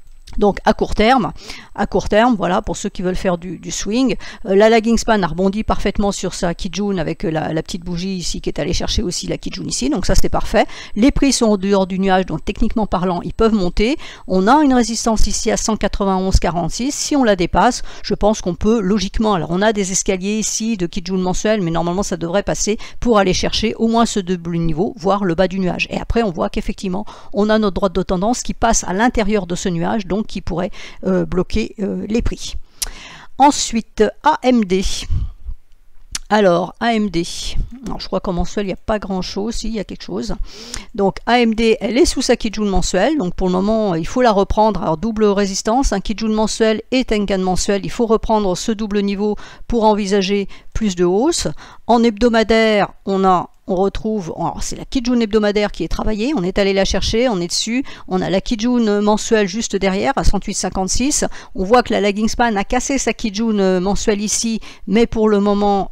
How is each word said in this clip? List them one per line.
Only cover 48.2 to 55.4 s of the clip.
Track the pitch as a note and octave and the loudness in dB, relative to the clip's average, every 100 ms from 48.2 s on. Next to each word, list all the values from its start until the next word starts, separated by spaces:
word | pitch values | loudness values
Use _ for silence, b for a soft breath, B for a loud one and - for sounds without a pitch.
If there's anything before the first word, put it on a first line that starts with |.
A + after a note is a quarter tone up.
| - G#3+ G3 F3 | 2 0 0 -2
ce | - | -4
double | G#3 G#3+ G#3 | -4 -2 -2
niveau | G3+ G3 G#3+ G#3 B B - | -2 -2 -2 -4 B B -4
pour | A#3 | 2
envisager | G#3+ G#3 G3 G3+ F#3 G3+ F#3+ B B | 2 2 2 0 2 -2 -4 B B
plus | - G#3+ F3 | -4 -2 0
de | F3 | 2
hausse. | F#3+ D4 E4 - B B B - | 2 2 0 -4 B B B 0
En | A#3+ | 4
hebdomadaire, | A#3 G#3 A#3+ A3+ G#3+ A3+ A3 G#3 D#3+ - - | 4 2 2 4 4 4 4 2 0 -4 -4
on | F#3+ | 2
a, | F#3+ F3 - - - | 4 2 0 -10 -4
on | F3+ | 0
retrouve, | F#3+ - A3 G#3+ D#3+ - | 0 0 -4 -4 -6 -6
alors | D#3+ - | -6 -4
c'est | - - | -6 -6
la | - | -4
Kijun | C4+ A#3 A#3+ | -2 0 2
hebdomadaire | A3+ G#3+ | 2 2